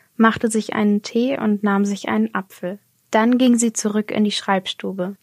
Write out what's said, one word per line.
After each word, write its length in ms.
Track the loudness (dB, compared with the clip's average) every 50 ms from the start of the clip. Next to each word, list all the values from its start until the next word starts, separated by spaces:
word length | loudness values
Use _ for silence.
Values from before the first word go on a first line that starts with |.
| _ _ _
machte 340 | 4 4 4 4 2 -2 -2
sich 240 | -2 -2 -4 -2 -2
einen 280 | 0 0 2 2 0
Tee 360 | -2 -2 -2 -2 -2 -2 -2 -2
und 240 | -2 -2 -2 0 0
nahm 220 | 0 0 2 0
sich 220 | 0 -2 -4 -4 -2
einen 260 | 0 0 0 0 -2
Apfel. 460 | -6 -8 _ -14 -10 -10 -10 -10 -10 _ _ _ _ _ -2
Dann 260 | 0 2 4 4 4 4
ging 200 | 4 4 4 4
sie 140 | 2 0
zurück 400 | -2 -2 -4 -2 -2 -2 -4 -2
in 120 | 0 0 0
die 80 | 0
Schreibstube. 840 | 0 -4 -2 -2 -2 -2 -2 -6 -12 -10 -10 -10 -6 -6 -6 -8 -8 -12